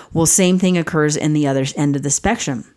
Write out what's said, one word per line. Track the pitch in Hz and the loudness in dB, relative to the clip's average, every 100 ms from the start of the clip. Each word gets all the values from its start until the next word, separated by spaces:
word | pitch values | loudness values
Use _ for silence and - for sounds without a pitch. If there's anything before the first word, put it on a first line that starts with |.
| - | -6
Well, | 160 160 | -2 2
same | - 180 185 | 2 4 4
thing | 185 180 | 2 0
occurs | 160 160 151 151 | 0 0 0 0
in | 156 | 0
the | 151 143 | 0 0
other | 135 135 - | 0 -2 -2
end | 143 | -2
of | 143 | 0
the | 139 | -2
spectrum. | - 196 233 - 131 - | -2 -2 -2 -4 -8 -10